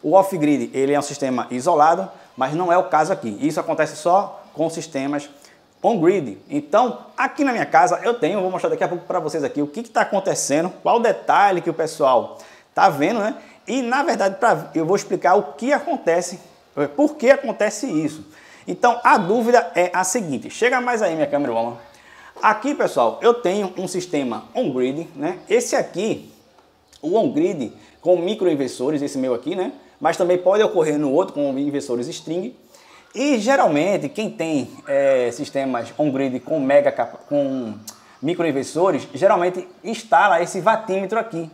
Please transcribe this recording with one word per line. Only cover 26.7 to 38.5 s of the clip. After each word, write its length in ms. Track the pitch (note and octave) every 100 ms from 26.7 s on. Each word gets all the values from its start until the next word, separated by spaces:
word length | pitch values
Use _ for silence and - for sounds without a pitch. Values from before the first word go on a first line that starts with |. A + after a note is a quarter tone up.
| _ _ -
o 160 | - A3
on-grid 560 | E3 C#3+ F3+ F3 A2 - - _
com 160 | E3 F3+
microinversores, 840 | F3 G#3+ F#3 D3 B2+ - B2+ D3+
esse 160 | C#3 C3+
meu 160 | C3
aqui, 240 | A#2+ D3 F#3
né? 160 | E3 - - _
Mas 180 | D3+ E3+
também 180 | F3 F3+
pode 260 | F3+ G3+
ocorrer 360 | G#3 F3+ D#3 D3
no 140 | D3
outro 220 | C#3+ F#3+
com 220 | D3 C#3+ C3+
inversores 520 | C#3+ C#3 C3 A#2+ B2+
string. 460 | - - E3+ A3 - _ - - - _
E 240 | G#3 C#4+ B3
geralmente, 680 | G#3 C#4 A3 D3 F3 F#3+ C#3+
quem 200 | - G#3+
tem, 400 | - E3 D3+ A2+ - -
é, 440 | C#3 C#3 C3 A#2+
sistemas 640 | A#2+ C#3+ C#3 C3+ B2 A#2 -
on-grid 440 | D3+ C3+ C3+ B2
com 200 | - D#3
mega 320 | C3 C#3+ C#3+
capa-, 280 | - A2+ - -
com 460 | C#3+ C#3 C3 A#2 G#2 G#2+ - - -
microinversores, 880 | C#3 F3 E3